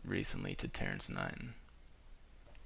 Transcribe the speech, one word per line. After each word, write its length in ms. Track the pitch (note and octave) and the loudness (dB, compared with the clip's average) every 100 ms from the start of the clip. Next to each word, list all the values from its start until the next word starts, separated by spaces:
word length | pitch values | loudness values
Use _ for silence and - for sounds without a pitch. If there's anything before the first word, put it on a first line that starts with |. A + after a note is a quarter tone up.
| - | 2
recently 500 | F#2+ G#2 - - G1+ | 4 6 4 2 2
to 120 | - | 0
Terrence 420 | - G1+ G1+ - | 4 4 2 0
Knighton. 440 | G1+ G1+ - B2 - - - - - - - - - - - | 2 2 0 -4 -6 -10 -14 -16 -14 -14 -14 -14 -14 -12 -10